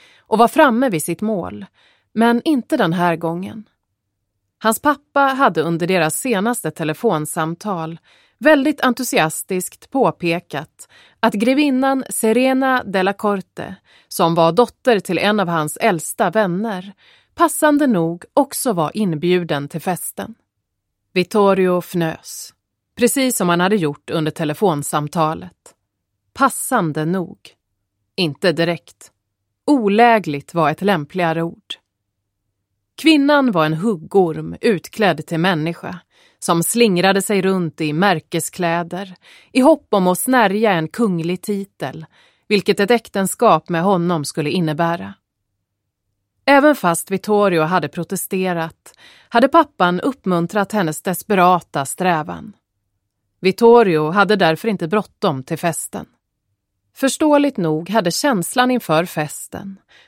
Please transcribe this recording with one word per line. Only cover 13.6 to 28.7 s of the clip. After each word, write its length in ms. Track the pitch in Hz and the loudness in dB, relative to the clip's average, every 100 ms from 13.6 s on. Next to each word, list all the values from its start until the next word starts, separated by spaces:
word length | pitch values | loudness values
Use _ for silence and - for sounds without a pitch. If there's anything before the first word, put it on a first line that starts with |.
| - 190 _ _ _ | -14 -14 _ _ _
som 280 | - 170 170 | 0 2 4
var 160 | 165 | 2
dotter 480 | 175 240 - 262 208 | 2 0 0 0 0
till 180 | - 170 | 0 -2
en 220 | 202 214 | 0 0
av 80 | 175 | 0
hans 300 | 165 151 - | -2 -4 -2
äldsta 520 | 220 170 - - 196 | -2 0 -4 -4 0
vänner, 640 | 220 196 180 226 185 196 - _ _ _ - | 0 0 -2 -6 -8 -12 -20 _ _ _ -2
passande 520 | 339 - 302 294 285 | -2 2 2 2 2
nog 380 | 190 165 175 - | 2 0 -4 -4
också 400 | - 269 - 277 | -2 -2 -2 -2
var 240 | 180 151 208 | -2 -2 -2
inbjuden 680 | 202 151 175 180 170 147 143 | -2 -2 0 0 -2 -6 -6
till 140 | 165 | -8
festen. 540 | 196 170 - - 196 - _ _ _ _ _ _ _ | -6 -6 -8 -12 -14 -16 _ _ _ _ _ _ _
Vittorio 640 | 185 175 214 196 190 185 180 | -4 -2 2 2 4 2 0
fnös, 760 | - 175 165 - - - - _ _ _ _ - | -2 -4 -4 -6 -14 -18 -18 _ _ _ _ 0
precis 420 | 240 277 254 240 | 0 2 0 0
som 120 | 180 | 0
han 100 | 170 | 0
hade 160 | 185 214 | 0 0
gjort 340 | 151 143 - | -2 -6 -8
under 220 | 165 156 | -4 -4
telefonsamtalet. 1400 | - 156 147 202 147 - 156 147 175 156 165 180 - _ _ _ _ _ _ _ | -4 -6 -2 0 0 -4 -4 -4 -2 -2 -4 -12 -20 _ _ _ _ _ _ _
Passande 720 | - 262 - - 247 165 151 156 | -2 -2 -2 -4 -2 -2 -2 -4
nog. 320 | 190 170 - - _ _ _ _ _ _ - | -4 -6 -14 -20 _ _ _ _ _ _ -4
Inte 360 | 165 143 190 | -4 0 0
direkt. 600 | 151 170 | 0 -2